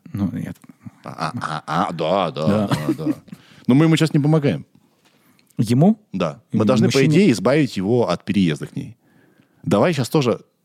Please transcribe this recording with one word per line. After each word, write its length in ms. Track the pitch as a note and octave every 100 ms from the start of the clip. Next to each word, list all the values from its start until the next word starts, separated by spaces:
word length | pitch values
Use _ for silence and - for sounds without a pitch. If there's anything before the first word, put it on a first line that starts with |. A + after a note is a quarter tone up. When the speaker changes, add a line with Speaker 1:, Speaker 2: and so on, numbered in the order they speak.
| -
Speaker 1:
Ну, 180 | G2 F#2+
нет. 240 | F2 E2 - - - - -
Speaker 2:
А, 280 | - - D#2
а, 280 | - - D#2 -
а, 200 | D#3+ F2+
а, 40 |
да, 380 | E2 D#2+ G2 E2+
да, 160 | D2+ D#2
Speaker 1:
Да. 220 | G#2+ G2+
Speaker 2:
да, 360 | D#2 D2+ - -
да. 60 | - - - _ - -
Но 80 |
мы 100 | C3
ему 120 | E3 D#3
сейчас 160 | D#3+
не 60 | D#3
помогаем. 460 | D3 D#3+ C#3+ C#3 - _ _ _ _ _ _ _ _ -
Speaker 1:
Ему? 420 | G#2+ B2 F#3 A3 _
Speaker 2:
Да. 280 | F#2+ E2+ C#2 _
Speaker 1:
Ему, 80 | -
Speaker 2:
Мы 40 |
должны, 240 | G#2+ B2+ A#2
по 100 | C3+
Speaker 1:
мужчине? 160 | D3 D3+
Speaker 2:
идее, 160 | G3+
избавить 440 | G2+ G2 D3 C3 G2+
его 320 | F#2+ B2 F#2+
от 140 | F2
переезда 420 | - G2+ F2 D2 C#2+
к 80 | -
ней. 200 | - - _ _ _ _ _ _
Давай 280 | - G2+ F3+
щас 160 | C#3 A#2
тоже 320 | D#3 B2 G2 - _